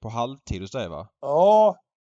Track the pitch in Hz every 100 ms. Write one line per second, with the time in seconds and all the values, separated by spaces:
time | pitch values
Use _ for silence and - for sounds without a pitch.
0 | 110 113 120 135 - 95 98 131 92 76
1 | 104 _ 139 147 190 214 214 - _ _